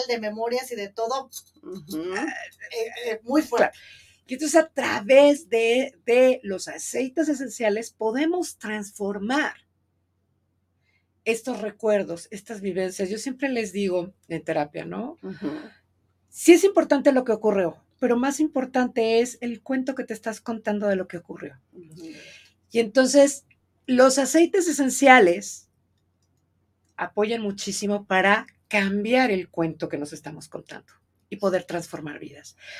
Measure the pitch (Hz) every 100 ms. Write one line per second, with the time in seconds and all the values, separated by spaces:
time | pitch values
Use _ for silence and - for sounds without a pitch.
0 | 247 233 214 214 233 247 254 226 196 -
1 | 226 269 262 - - _ - 185 147 156
2 | 180 196 320 - - - - 233 226 233
3 | 240 220 226 294 - 233 185 - - -
4 | - _ - 254 302 320 320 - 247 214
5 | 202 269 285 285 - 226 226 254 254 -
6 | - 240 254 254 202 185 - 160 - 240
7 | 262 330 302 262 254 - 214 214 226 -
8 | 220 254 320 359 320 - 214 214 202 -
9 | 202 202 208 285 254 - _ _ _ _
10 | _ _ _ _ _ _ _ _ _ _
11 | _ _ 220 226 262 214 208 - 214 208
12 | 160 170 - 202 - 208 196 180 185 185
13 | 190 214 269 254 277 240 202 196 196 180
14 | 180 - - 165 165 160 147 156 165 185
15 | 254 339 190 175 143 151 - _ _ _
16 | _ _ _ - - 349 392 349 - 277
17 | 294 254 254 214 214 196 165 - _ -
18 | 247 240 269 285 311 262 254 254 247 247
19 | 226 226 247 - 240 233 - 262 262 262
20 | 254 214 226 208 - 220 220 208 202 190
21 | 185 170 - - 143 - _ - 156 156
22 | 160 151 - - _ _ _ 226 226 262
23 | 262 277 285 - _ _ _ _ - 247
24 | 262 269 254 320 339 403 349 285 262 -
25 | 277 254 180 170 - - _ _ _ _
26 | _ _ _ _ _ _ _ _ _ -
27 | 175 208 214 233 202 202 202 190 202 202
28 | 202 185 196 214 - _ - 208 196 202
29 | 220 254 254 190 170 - 165 156 170 147
30 | 147 151 - - - - - - - _
31 | _ _ - 196 196 180 - 170 170 160
32 | 151 147 156 143 - - -